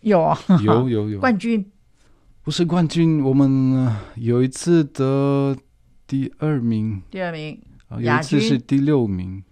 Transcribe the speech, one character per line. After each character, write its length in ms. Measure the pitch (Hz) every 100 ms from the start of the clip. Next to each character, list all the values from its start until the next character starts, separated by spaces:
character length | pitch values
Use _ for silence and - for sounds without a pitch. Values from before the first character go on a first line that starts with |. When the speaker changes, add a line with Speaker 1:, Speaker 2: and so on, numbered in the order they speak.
Speaker 1:
有 200 | 220 190
啊。 160 | 160 151 - 180
Speaker 2:
有， 280 | 104 113 131
有， 200 | 113 104
有。 100 | 101
Speaker 1:
冠 180 | 254 214
军。 280 | 233 226 196 _ _ _ _ _ _ _
Speaker 2:
不 100 | -
是 140 | 151 175
冠 200 | 175 160
军， 380 | 165 165 156
我 100 | 135
们， 520 | 135 139 135 131 131 131
呃， 160 | 107 - -
有 280 | 117 120
一 40 | 131
次 340 | - - 170
得 720 | 147 - 135 139 139 139 139 139 _ _ _ _ _
第 240 | 135 131 -
二 200 | 151 147
名。 420 | 117 110 110 101 87
Speaker 1:
第 120 | 196
二 100 | 180
名。 260 | 160 151 - - - _
Speaker 2:
啊， 140 | 127
有 160 | 120 151
一 40 |
次 180 | 147 -
是 180 | 220 -
第 220 | - 139
六 280 | 139 147 113
名。 340 | 92 92 95 95